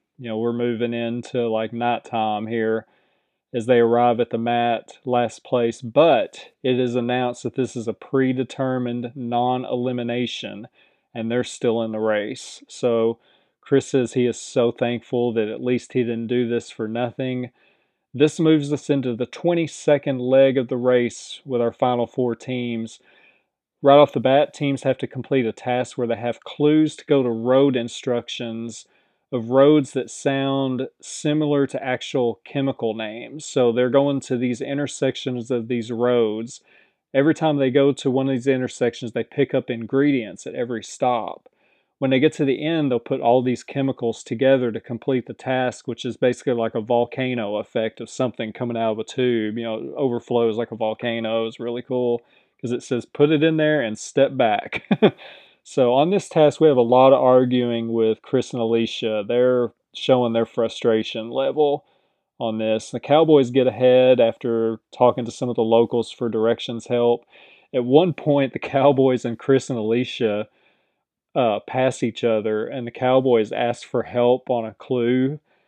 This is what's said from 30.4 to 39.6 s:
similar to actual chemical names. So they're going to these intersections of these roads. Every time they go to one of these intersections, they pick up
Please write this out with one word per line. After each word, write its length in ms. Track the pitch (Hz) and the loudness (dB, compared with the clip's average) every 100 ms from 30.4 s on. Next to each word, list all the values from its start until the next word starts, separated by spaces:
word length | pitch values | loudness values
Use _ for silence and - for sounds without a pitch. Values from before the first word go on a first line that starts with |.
| 139 135 135 127 131 _ | 0 -2 -2 -4 -8 _
similar 640 | - - 151 151 147 143 135 | -16 -6 -2 0 0 2 0
to 160 | 135 | -2
actual 580 | 131 127 - 139 120 107 | -4 -6 -4 -2 -2 -2
chemical 500 | - 143 135 - 113 | -8 -4 -4 -4 -4
names. 500 | 110 110 113 120 147 | -4 -8 -10 -14 -14
So 280 | - 135 120 | -6 0 2
they're 180 | 117 123 | 2 2
going 300 | 139 143 139 | 2 2 -2
to 160 | - 123 | -4 -4
these 240 | 123 120 | -2 -4
intersections 920 | 139 143 143 - 135 - 131 123 117 | -6 -6 -6 -4 -4 -2 -6 -8 -4
of 160 | 123 113 | -4 -4
these 240 | 120 113 | -6 -4
roads. 720 | 113 123 123 110 107 117 - _ _ _ _ _ | -2 0 2 2 -2 -8 -14 _ _ _ _ _
Every 220 | 135 147 | 0 2
time 220 | 156 160 143 | 2 0 0
they 140 | 135 | 0
go 200 | 135 139 | 2 2
to 180 | 131 139 | 0 -2
one 160 | 131 135 | -2 -2
of 40 | |
these 140 | 131 131 | -2 -2
intersections, 640 | 131 123 - 120 - 117 | -2 -4 -4 -4 -4 -8
they 140 | 117 | -8
pick 280 | 113 - 135 | -6 -2 -2
up 180 | 135 | -2